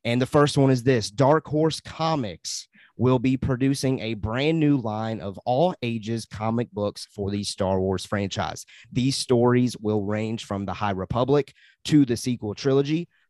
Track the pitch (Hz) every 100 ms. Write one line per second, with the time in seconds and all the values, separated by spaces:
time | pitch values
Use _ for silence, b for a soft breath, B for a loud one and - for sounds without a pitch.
0 | 117 123 127 147 147 143 135 127 120 123
1 | 101 - 135 156 - 151 160 - - -
2 | 160 156 107 80 - - - b b -
3 | 123 127 131 131 - 123 135 139 131 127
4 | 110 110 110 123 147 165 147 139 110 107
5 | 110 107 101 98 120 127 180 185 120 117
6 | 104 117 - - 110 117 - 101 104 -
7 | - - 98 104 98 - 95 95 95 92
8 | - 101 101 101 80 80 - B B 123
9 | 131 - - 120 120 123 123 - 107 107
10 | 98 107 110 113 - 98 95 90 104 92
11 | 92 117 127 143 - _ b b - 151
12 | 127 - 127 120 107 98 139 135 143 160
13 | 175 _